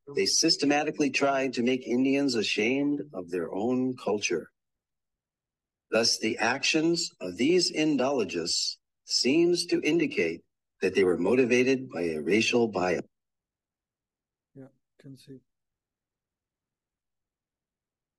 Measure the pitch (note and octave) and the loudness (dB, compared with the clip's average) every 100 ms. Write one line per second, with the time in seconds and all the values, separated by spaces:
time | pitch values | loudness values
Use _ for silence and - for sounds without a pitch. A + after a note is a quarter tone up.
0 | - C#3+ - - D#3+ - C#3+ C#3+ D3+ D3+ | -8 -2 0 2 2 2 2 2 0 0
1 | C#3+ B2+ C#3 C3+ C3+ B2+ A#2+ C3 - B2 | 0 2 0 2 0 0 0 0 0 0
2 | C3+ C#3 C#3+ A#2 G2+ - G#2+ C3+ C#3+ C#3+ | 2 2 0 0 -2 0 0 0 0 -2
3 | - F#2+ F2 F2 E2 F#2 A#2 B2+ C3 B2 | -6 -12 -8 -6 -4 -4 -2 0 -2 -4
4 | - G#2 - E2 - _ _ _ _ _ | -4 -4 -2 -4 -6 _ _ _ _ _
5 | _ _ _ _ _ _ _ _ - A2 | _ _ _ _ _ _ _ _ -4 0
6 | A2+ - A2 - A2 C3+ - D#3+ D#3+ E3+ | 0 0 -2 -2 -2 -2 0 2 2 0
7 | - - - F2+ C3+ F3+ - D#3+ D#3 C#3+ | -4 -10 -10 -2 2 2 2 0 0 2
8 | B2+ C#3 G2+ F2 E2+ - - - _ _ | 0 0 -2 -4 -4 -4 -4 -8 _ _
9 | - - B2 D3+ F3 F3 - E3+ D3+ E3 | -4 -2 2 4 4 2 0 0 2 2
10 | D3+ - E2 E2 _ _ _ - F#2+ F#2 | 0 -2 -4 -4 _ _ _ -4 -2 2
11 | F#2 E2 E2+ B2+ B2 B2 B2+ C3 C3 - | 2 2 2 2 4 4 2 0 -4 -6
12 | E2+ D#2 D2+ G#2 A2 B2 A#2 G2 F2+ D#2+ | -4 -4 0 2 2 2 2 0 0 -2
13 | - _ _ _ _ _ _ _ _ _ | -4 _ _ _ _ _ _ _ _ _
14 | _ _ _ _ _ C#3 C3 _ _ _ | _ _ _ _ _ -20 -20 _ _ _
15 | C#3+ C3+ - C3+ _ _ _ _ _ _ | -20 -20 -20 -20 _ _ _ _ _ _
16 | _ _ _ _ _ _ _ _ _ _ | _ _ _ _ _ _ _ _ _ _
17 | _ _ _ _ _ _ _ _ _ _ | _ _ _ _ _ _ _ _ _ _
18 | _ | _